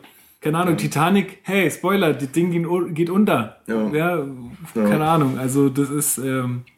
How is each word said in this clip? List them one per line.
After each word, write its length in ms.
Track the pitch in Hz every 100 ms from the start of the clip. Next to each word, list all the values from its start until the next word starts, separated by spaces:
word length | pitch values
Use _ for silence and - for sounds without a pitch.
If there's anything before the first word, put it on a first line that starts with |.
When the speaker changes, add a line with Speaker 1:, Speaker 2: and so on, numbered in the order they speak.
| - _ _ _
Speaker 1:
keine 200 | 156 165
Ahnung, 140 | 180 151
Speaker 2:
Ja. 20 |
Speaker 1:
Titanic, 600 | 151 143 170 196 - -
hey, 300 | - 196 160
Spoiler, 420 | - 180 202 165
das 180 | 131 135
Ding 200 | 165 175
geht 160 | 170 165
un-, 260 | 180 170
geht 160 | 156 165
unter. 480 | 190 202 143 107 - -
Speaker 2:
Ja. 220 | 113 107
Speaker 1:
Ja, 280 | 151 175 170 139 127 120 110 165 113
Speaker 2:
Ja. 80 | 104
Speaker 1:
keine 180 | 151 156
Ahnung, 340 | 165 135 131
also 300 | 131 139 139
das 200 | 131 139
ist, 300 | 147 143 -
ähm, 420 | 135 131 127 123 -